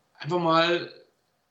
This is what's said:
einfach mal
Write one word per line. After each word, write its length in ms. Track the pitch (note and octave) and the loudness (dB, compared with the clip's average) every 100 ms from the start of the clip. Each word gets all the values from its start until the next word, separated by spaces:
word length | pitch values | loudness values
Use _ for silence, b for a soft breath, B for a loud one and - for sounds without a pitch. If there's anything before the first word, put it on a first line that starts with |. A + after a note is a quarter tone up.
| _ _ | _ _
einfach 200 | D3 F3+ | -6 -2
mal 520 | E3 E3 E3+ F3 - - _ _ _ _ _ | 2 2 2 0 -4 -16 _ _ _ _ _